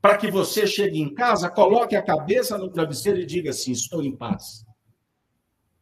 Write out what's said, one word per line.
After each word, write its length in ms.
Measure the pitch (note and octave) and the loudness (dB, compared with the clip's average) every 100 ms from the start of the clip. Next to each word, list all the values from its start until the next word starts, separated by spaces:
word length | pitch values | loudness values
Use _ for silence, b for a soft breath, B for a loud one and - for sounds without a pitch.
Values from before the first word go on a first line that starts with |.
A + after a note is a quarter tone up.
Pra 160 | G3+ G3+ | 6 4
que 120 | G#3 | 2
você 380 | F#3+ D#3+ G#3+ G3+ | 0 0 0 0
chegue 320 | - G3 D#3 | 0 0 0
em 140 | C#3+ | -4
casa, 360 | - A#3+ A3 F3 | 0 0 2 0
coloque 460 | - F#3+ A3+ - G3+ | 4 6 6 2 -2
a 80 | |
cabeça 540 | G3 D#3 D3 B3 B3 G#3 | 0 -2 2 0 0 -4
no 120 | F#3 | -6
travesseiro 500 | E3 D#3 C3+ G3+ F3+ | -4 -4 -2 -2 -2
e 40 | E3 | -2
diga 260 | F3 D3+ | -4 -4
assim: 200 | B2+ B2+ | -6 -6
"Estou 320 | A#2 - E3+ | -6 -4 -4
em 120 | C#3+ - | -6 -6
paz." 500 | A#2 G2 - - - _ _ _ _ _ _ _ _ _ _ _ | -6 -6 -6 -20 -20 _ _ _ _ _ _ _ _ _ _ _